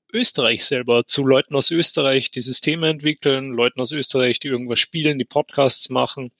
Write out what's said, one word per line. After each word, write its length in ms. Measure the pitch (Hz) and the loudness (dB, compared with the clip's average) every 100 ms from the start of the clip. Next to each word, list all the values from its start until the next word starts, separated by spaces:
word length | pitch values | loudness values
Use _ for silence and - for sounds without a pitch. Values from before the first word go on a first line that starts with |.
| _ | _
Österreich 520 | 220 247 - 117 117 | -4 -2 0 0 0
selber, 400 | - 131 120 120 | 0 -2 2 2
zu 220 | 117 - 135 | 2 0 4
Leuten 300 | 131 - 139 | 4 4 0
aus 140 | - | 0
Österreich, 600 | 170 170 - 139 135 - | 0 0 0 2 2 0
die 100 | - | -6
Systeme 480 | 127 127 - 165 160 | -4 -2 -2 0 -2
entwickeln, 640 | 156 151 151 147 135 135 | 0 -2 -2 0 0 -2
Leuten 280 | 117 120 - | 0 0 0
aus 120 | 123 | -6
Österreich, 460 | 151 131 135 127 117 | -4 -2 0 2 0
die 100 | 143 | -2
irgendwas 300 | 123 123 117 | -4 -2 -2
spielen, 400 | - 165 151 143 | -2 -2 -2 -2
die 60 | |
Podcasts 680 | 123 147 - - 135 - - | -2 -2 -2 2 2 2 -2
machen. 400 | 127 123 - 127 - | 0 -2 -4 -10 -12